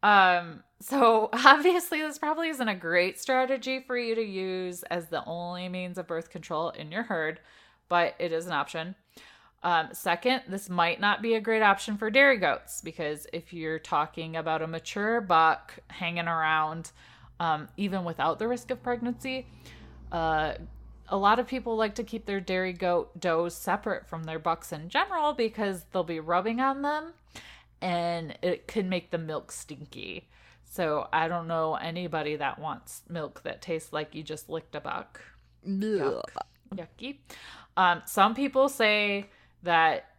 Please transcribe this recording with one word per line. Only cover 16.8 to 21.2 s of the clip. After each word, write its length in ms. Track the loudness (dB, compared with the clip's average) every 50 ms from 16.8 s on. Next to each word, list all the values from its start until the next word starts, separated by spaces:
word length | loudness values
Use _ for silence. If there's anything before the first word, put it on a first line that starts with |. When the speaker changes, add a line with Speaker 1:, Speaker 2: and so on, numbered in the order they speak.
| -10 -12 _ -20 -20 -20 -20 -20 -20 -20 -8 -2
Speaker 1:
um, 280 | 0 0 0 0 -2 -10 -6
even 280 | -4 -4 -2 -2 -2 -4
without 340 | -4 -4 0 0 0 0 0
the 80 | -2
risk 240 | -2 -2 -4 -4 -8
of 100 | -8 -6 -4
pregnancy, 600 | -4 -4 -2 -2 -4 -6 -6 -6 -6 -6 -6 -8 -10 -18 -20 -20 -20 -20 -20 -20 -20 -20 -20 -14 -8 -4
uh, 420 | -2 0 2 2 2 0 0 -4 -6 -10 -16 -16 -18 -20 -20 -20 -20 -10 -4
a 80 | -2
lot 220 | 2